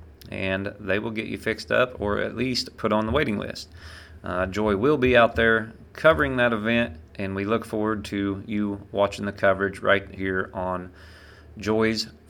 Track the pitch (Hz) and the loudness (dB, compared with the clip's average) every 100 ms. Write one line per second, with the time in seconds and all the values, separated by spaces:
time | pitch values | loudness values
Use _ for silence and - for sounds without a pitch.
0 | - - - 101 95 95 98 - 101 98 | -20 -20 -12 -6 -2 -2 -4 -6 -2 -2
1 | 113 110 110 107 113 110 - 113 127 - | -2 -6 -6 -6 -4 -4 0 2 2 -2
2 | 101 104 104 110 127 120 - - 110 107 | -2 -2 -2 -2 -2 -2 -6 -6 0 0
3 | 110 135 151 101 - - - - - - | 2 0 0 -2 -6 -10 -16 -18 -20 -20
4 | - - 92 90 95 92 107 98 131 147 | -20 -12 -6 -2 -2 0 0 2 2 4
5 | 127 117 117 - 117 113 110 - - - | 6 8 6 6 4 4 0 -10 -18 2
6 | 156 160 139 127 120 113 107 117 117 80 | 4 6 2 2 2 2 2 0 0 -6
7 | - - 98 98 98 110 - 110 107 107 | -16 -8 -4 -2 0 -2 -2 -2 0 -2
8 | 107 101 101 98 107 104 104 101 - 104 | -4 -2 -2 -4 -4 -4 -2 -4 -4 2
9 | 98 - 101 - 101 92 98 90 104 98 | 2 0 -8 2 2 4 0 0 2 2
10 | 95 92 95 92 92 98 92 90 90 - | 0 -6 -2 -2 -4 -6 -4 -6 -8 -16
11 | - - - - - - 98 110 110 110 | -20 -20 -20 -20 -20 -8 -2 2 2 0
12 | - - | -6 -14